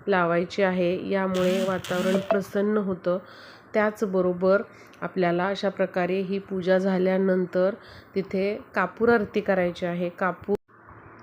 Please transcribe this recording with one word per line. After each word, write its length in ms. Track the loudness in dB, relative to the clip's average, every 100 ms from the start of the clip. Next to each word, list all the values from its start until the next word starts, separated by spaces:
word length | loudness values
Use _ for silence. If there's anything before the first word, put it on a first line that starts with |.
| 0
लावायची 560 | 2 2 2 0 0
आहे, 460 | 0 2 0 0 -2
यामुळे 560 | -2 0 0 2 2 0
वातावरण 500 | -2 -2 -2 0 0
प्रसन्न 600 | 0 -2 0 -2 0 0
होतं. 400 | -2 -4 -2 -4 -6 -20 -20 -20 -6
त्याचबरोबर 880 | 0 0 0 -2 0 0 2 2 2 0 -14 -20 -12
आपल्याला 440 | -8 -2 0 2 -2
अशा 240 | -2 -4
प्रकारे 500 | -2 -2 -2 -2 -2
ही 200 | -2 -6
पूजा 380 | -6 -6 2 2
झाल्यानंतर 960 | 2 2 2 2 2 2 0 2 0 0 -12 -20 -8 -6
तिथे 440 | -4 -2 -2 -4 -6 -2
कापूर 340 | -2 0 2
आरती 320 | 4 2 -2
करायची 440 | 0 2 0 -2 -4
आहे. 240 | -4 -4
कापूर 460 | -2 -4 -4 -2 -4 _ -20 -20 -20 -20 -20